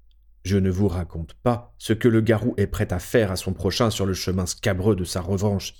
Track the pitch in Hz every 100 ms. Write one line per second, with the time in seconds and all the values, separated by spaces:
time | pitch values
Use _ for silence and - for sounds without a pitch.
0 | - _ _ - 95 101 95 90 101 85
1 | 82 82 80 - 123 117 - - - 110
2 | 120 113 110 107 120 - 98 - 104 90
3 | - 127 101 90 95 92 95 - 113 -
4 | 98 90 - 92 90 - 104 92 104 92
5 | 87 92 85 98 104 98 -